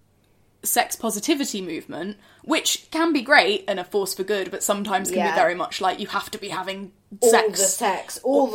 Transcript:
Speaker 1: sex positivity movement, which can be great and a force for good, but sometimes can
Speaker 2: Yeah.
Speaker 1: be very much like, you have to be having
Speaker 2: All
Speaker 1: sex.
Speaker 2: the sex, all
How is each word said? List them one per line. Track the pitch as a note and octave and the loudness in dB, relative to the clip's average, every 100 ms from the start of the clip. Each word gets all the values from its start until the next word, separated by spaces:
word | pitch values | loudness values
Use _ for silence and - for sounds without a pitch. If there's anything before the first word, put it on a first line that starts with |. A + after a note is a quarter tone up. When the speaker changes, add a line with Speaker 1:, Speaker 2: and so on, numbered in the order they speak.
| _ _ _ _ _ _ | _ _ _ _ _ _
Speaker 1:
sex | - A#3+ G3+ - | -2 0 0 -2
positivity | A3+ G#3 - D4+ C#4 G3+ | -4 -2 0 0 0 -4
movement, | F3+ D3+ - D3 F#3+ G3+ _ _ | -8 -10 -10 -10 -8 -10 _ _
which | - D#4+ - - - | -2 0 0 -4 -4
can | D#4+ E4 | -2 0
be | C#4+ | 0
great | A3 F#3+ F3+ G#3 - | 4 6 6 0 -2
and | F#3+ | -4
a | |
force | F3+ G#3 F#3+ - | -2 -2 -2 -4
for | |
good, | F#3+ G3+ F3+ | -2 -2 -4
but | F#3 | -4
sometimes | - G3+ G#3 G3 F#3+ | -2 -2 0 -2 0
can | F#3 | 0
Speaker 2:
Yeah. | E3+ | 2
Speaker 1:
be | E3 | 4
very | E3+ F3 | 4 2
much | D#3 - | -4 -2
like, | F#3+ - | -2 -2
you | G3+ | -4
have | G3+ - | -6 -6
to | G#3 | -10
be | G3 | -8
having | E3+ F#3 G3 G3 _ - G3+ | -6 -6 -8 -12 _ -14 2
Speaker 2:
All | A#3 | 6
Speaker 1:
sex. | A#3 A3 F3+ | 6 4 2
Speaker 2:
the | F#3+ | 0
sex, | - G#3+ F3+ - - | 2 -2 -2 -6 -6
all | A#3+ C#4 C4 | 2 2 6